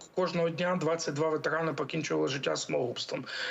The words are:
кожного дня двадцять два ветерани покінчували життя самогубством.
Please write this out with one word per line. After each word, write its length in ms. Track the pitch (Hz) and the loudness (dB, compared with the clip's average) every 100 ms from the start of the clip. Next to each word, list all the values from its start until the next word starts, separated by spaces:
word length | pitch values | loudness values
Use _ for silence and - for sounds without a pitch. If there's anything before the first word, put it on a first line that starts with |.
| - | -4
кожного 360 | - 180 170 170 | 0 0 2 0
дня 260 | 165 175 180 | 2 0 2
двадцять 340 | 147 165 170 | 2 0 0
два 140 | 143 160 | 0 2
ветерани 440 | 156 156 156 160 | 2 2 0 0
покінчували 560 | 151 143 165 - 160 156 | 0 -2 -2 0 2 2
життя 280 | 143 160 147 | 0 0 -2
самогубством. 680 | - 151 127 - - - - - - | 0 0 0 -2 -4 -6 -6 -4 -4